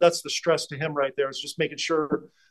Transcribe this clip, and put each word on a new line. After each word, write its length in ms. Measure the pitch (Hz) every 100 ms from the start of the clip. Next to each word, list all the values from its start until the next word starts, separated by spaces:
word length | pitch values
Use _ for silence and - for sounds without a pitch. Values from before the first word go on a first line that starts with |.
that's 220 | 175 170
the 80 | 147
stress 360 | - 170 160 -
to 100 | 139
him 160 | 156
right 180 | 147 139 131
there, 120 | 139
is 100 | 131
just 180 | 143 -
making 200 | 151 147
sure 460 | - 160 147 151 - _ _